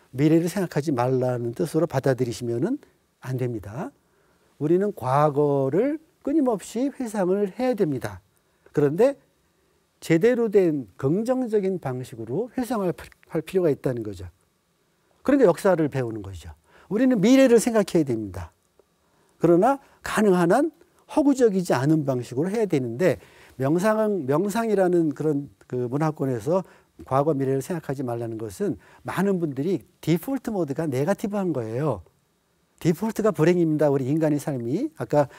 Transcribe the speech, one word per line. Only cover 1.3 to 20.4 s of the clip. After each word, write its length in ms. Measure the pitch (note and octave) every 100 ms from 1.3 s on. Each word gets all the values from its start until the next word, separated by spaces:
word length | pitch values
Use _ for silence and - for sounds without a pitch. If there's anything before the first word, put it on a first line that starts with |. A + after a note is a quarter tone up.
| B2 A#2+
뜻으로 340 | A#2 E3+ D#3 E3
받아들이시면은 920 | C3+ C#3 B2+ A#2+ A2 A#2+ A#2 F#3+ C#4+ - _ _ _
안 160 | C3 B2+
됩니다. 560 | B2 A2 F#2 A#2+ C4 - _ _ _ _ _ _
우리는 340 | D3+ F3+ G#3 -
과거를 1040 | B2+ C#3 D3+ C#3 D3 C#3 C3+ E3 C4+ D4+ - _
끊임없이 640 | C4+ D#4+ B3+ G3+ - A3+ C#4 -
회상을 640 | A#3 G#3+ F3+ G3 G3+ G#3
해야 140 | B3+
됩니다. 460 | G#3+ D#3+ B2+ G#2 F#2+ _ _ _ _ _
그런데 440 | D3+ C#3+ E3+ C4 C#4 _ _ _ _ _ _ _ _
제대로 480 | - E3 A3+ B3 A3+
된 380 | G3 F3 D3 A2 -
긍정적인 840 | C3+ F#3 A#3 B3+ A#3+ G#3+ F#3+ F#3
방식으로 680 | C#3 B2+ B2+ A2 A2+ D3+ B3 -
회상할 360 | A#3 A#3 F#3
피-, 180 | - - - _
할 140 | E3
필요가 280 | D#3 F#3 E3+
있다는 320 | C3+ C#3+ A#2+
거죠. 240 | G#2+ F#2 F#2 - _ _ _ _ _ _ _ _
그러니까 260 | - C#4+ G3
역사를 380 | D#3+ G3 E3+ D3
배우는 340 | C3 A#2 A2
거죠. 280 | G2 F2+ E2+ - _ _ -
우리는 320 | G#3 C4 A#3
미래를 400 | G#3 C4+ C4 A#3
생각해야 440 | A#3+ A3 G3 E3+
됩니다. 480 | C3+ A2+ G2+ F#2 E2 _ _ _ _ _ _ _ _ _
그러나 400 | E3 E3+ A#3+ C#4 - _
가능한 500 | - - G#3+ F3+